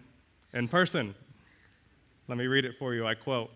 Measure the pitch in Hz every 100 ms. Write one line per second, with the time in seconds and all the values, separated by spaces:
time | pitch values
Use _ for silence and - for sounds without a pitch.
0 | - - _ _ _ 120 117 170 180 165
1 | 107 101 - - - - - _ _ _
2 | _ _ - 123 127 135 127 113 131 117
3 | 113 113 - 127 113